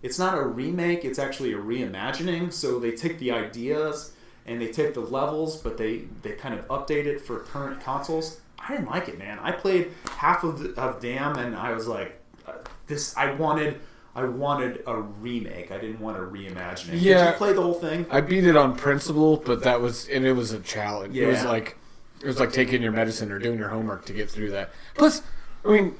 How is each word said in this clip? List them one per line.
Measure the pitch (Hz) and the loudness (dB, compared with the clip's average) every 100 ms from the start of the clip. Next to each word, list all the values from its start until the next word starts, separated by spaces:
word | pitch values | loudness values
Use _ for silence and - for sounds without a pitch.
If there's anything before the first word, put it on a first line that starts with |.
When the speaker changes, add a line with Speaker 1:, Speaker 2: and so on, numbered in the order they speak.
Speaker 1:
it's | 127 - | -6 -2
not | 185 175 | 0 0
a | |
remake, | 127 113 147 175 170 170 | -2 -2 -2 0 2 0
it's | 135 131 | -2 -4
actually | 139 135 127 | -4 -2 -4
a | 101 | -4
reimagining. | 104 123 107 95 113 135 180 165 175 | -4 -4 -4 -4 -6 -4 -2 -2 -2
So | - 143 123 | -2 -2 0
they | 117 | -2
take | 113 165 165 | -2 -6 -2
the | 127 | -2
ideas | 117 107 117 123 151 156 143 - - - - - | -2 -4 -6 -2 0 -2 -4 -12 -18 -20 -20 -10
and | 117 | -6
they | 113 | -4
take | 156 143 | 0 0
the | 123 | -2
levels, | 107 135 147 156 160 - | -4 -2 -2 -2 -4 -4
but | - - | -8 -4
they, | 110 117 - - | -4 -4 -8 -12
they | 104 | -10
kind | - 135 | -8 -8
of | 107 - | -8 -6
update | 139 - 147 147 | -6 0 0 0
it | 139 | -4
for | - 113 | -6 -10
current | - 139 139 135 | -8 -8 -8 -8
consoles. | - 139 143 160 160 - - - | -6 -4 -2 -4 -4 -12 -20 -16
I | - | -8
didn't | 269 139 | -6 -4
like | 156 175 | -4 -6
it, | - | -10
man. | 101 104 | -12 -6
I | 151 | -6
played | 175 190 185 - - - - | -2 2 2 0 -6 -12 0
half | 147 185 | 2 2
of | 170 139 | 0 -4
the, | 135 120 | -8 -4
of | 131 - | -4 -4
Damn, | 120 131 143 143 | -6 -2 -2 -2
and | 120 104 | -4 -4
I | 120 | -4
was | 113 113 | -4 -4
like, | 117 117 - - - - | -4 -6 -12 -20 -20 -16
uh, | - - - - | -16 -16 -16 -8
"This, | 143 - - | -6 -4 0
I | 139 | -2
wanted, | 139 156 156 151 - - - - | 2 0 2 0 -4 -14 -20 -14
I | 120 | -6
wanted | 127 123 143 135 123 - - | -4 -2 -2 0 -2 -4 -6
a | 113 | -6
remake. | 104 101 117 120 98 90 87 | -6 -10 -6 -6 -6 -10 -10
I | 95 | -8
didn't | 110 110 | -8 -8
want | 110 101 | -8 -8
a | |
reimagining." | 92 98 98 90 90 92 170 | -8 -10 -10 -10 -10 -10 -4
Did | 170 | 4
Speaker 2:
Yeah. | 185 185 170 | 8 10 8
Speaker 1:
you | 165 | 6
play | 202 | 4
the | 190 | 4
whole | 175 | 4
thing? | 170 160 165 165 | 0 -2 -2 2
Speaker 2:
I | 139 | 2
beat | 147 185 | 4 6
it | 180 151 | 10 10
on | 135 123 | 8 4
principle, | 139 143 156 151 156 151 | 2 2 2 6 6 6
but | 143 120 | 4 4
that | 127 120 | 4 4
was, | 120 117 - | 2 -2 -2
and | 139 | 2
it | 131 | 4
was | 127 110 | 4 0
a | 110 | -4
challenge. | - 110 104 104 98 131 | -6 -4 -4 -4 -4 2
It | 131 | 2
was | 127 | 4
Speaker 1:
Yeah. | 127 | 2
Speaker 2:
like, | 113 110 - - - - - | 0 -2 -12 -20 -20 -20 -8
it | 139 | -4
was | 127 | 0
like | 120 | 2
taking | 131 123 127 | 4 2 2
your | 113 | 2
medicine | 110 110 110 107 | 2 0 0 -4
or | 101 | -2
doing | 117 117 | -2 -2
your | 104 | -2
homework | 110 110 95 - | -2 -4 -6 -6
to | |
get | 104 104 | -4 -2
through | 107 107 | -2 -2
that. | 98 98 - - - | -4 -6 -10 -12 4
Plus, | 294 302 - - - - | 4 4 -4 -6 -6 -4
I | 208 | 6
mean | 214 185 | 6 6